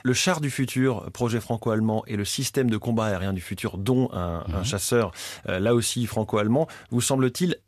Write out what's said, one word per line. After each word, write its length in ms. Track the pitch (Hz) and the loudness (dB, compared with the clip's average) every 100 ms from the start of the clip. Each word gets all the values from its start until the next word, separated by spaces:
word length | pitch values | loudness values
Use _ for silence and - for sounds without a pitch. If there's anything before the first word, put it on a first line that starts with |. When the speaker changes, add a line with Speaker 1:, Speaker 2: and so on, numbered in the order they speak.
Speaker 1:
Le 100 | 127 | 0
char 280 | 123 - 170 | 2 2 2
du 80 | 147 | 0
futur, 600 | - 131 127 131 110 - | -2 -2 2 2 0 -6
projet 280 | - 120 113 | -2 0 0
franco-allemand, 640 | - 117 120 110 110 110 - | -2 -4 0 2 2 0 -2
et 120 | 107 | -4
le 80 | 101 | -4
système 440 | - 135 - 123 | -2 -2 0 2
de 60 | 107 | 0
combat 280 | - 113 110 | 0 0 2
aérien 260 | 92 98 | 0 -2
du 80 | 95 | -4
futur, 380 | - 101 113 92 | -6 -6 -6 -4
dont 320 | 101 127 127 | 0 2 2
un, 320 | - 87 85 92 | -2 -4 -4 -4
un 40 | 82 | -4
Speaker 2:
Mhm. 60 | 98 | -2
Speaker 1:
chasseur, 460 | 101 - 120 101 - - - - | -2 2 2 2 -2 -12 -10 -4
euh, 100 | 92 | 0
là 140 | 107 | 4
aussi 320 | 120 113 127 113 | 4 2 -2 -2
franco-allemand, 600 | - 107 110 107 127 160 - - | -2 0 2 2 2 0 -6 -4
vous 80 | 120 | 0
semble-t-il 540 | 120 135 131 - 180 - | 2 4 2 2 0 0